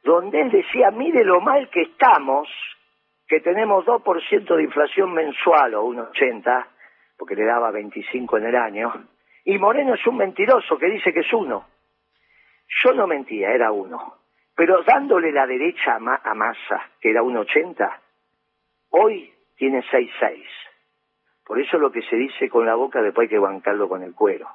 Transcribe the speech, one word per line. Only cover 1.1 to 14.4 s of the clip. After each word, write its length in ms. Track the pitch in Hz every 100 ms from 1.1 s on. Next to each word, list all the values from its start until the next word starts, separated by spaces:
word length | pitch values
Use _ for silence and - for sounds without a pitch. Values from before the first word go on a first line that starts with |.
| 302
lo 160 | 202 180
mal 280 | - 277 262
que 120 | 180
estamos, 680 | 156 _ 254 175 135 139 147 - - - _ _ _ _ _
que 140 | 156
tenemos 440 | 170 190 220 196
dos 180 | 175 240
por 200 | 208 170 -
ciento 280 | 202 208 170
de 80 |
inflación 480 | 147 143 147 190 190
mensual", 640 | 165 156 123 - 160 127
o 100 | 107
uno 200 | 117 120 113
ochenta, 580 | - 131 113 123 123 117 _ - _ _ _
porque 160 | 92
le 100 | 101
daba 260 | 110 120 117
veinticinco 680 | 104 104 113 - 127 120 110
en 80 | 113
el 100 | 123
año, 360 | 113 104 117 117 - _ _ _
y 140 | - 196
Moreno 360 | 196 262 269
es 120 | 226 226
un 100 | 247
mentiroso 600 | 196 180 214 247 - 151
que 80 | 170
dice 260 | 208 185
que 80 | -
es 120 | 156
uno. 340 | 233 160 104 - _ _ _ _ _ _ _ _ _ _ -
Yo 80 | 247
no 120 | 262 190
mentía, 440 | 147 131 110 98
era 200 | 120 117
uno. 420 | 104 92 - - - _ _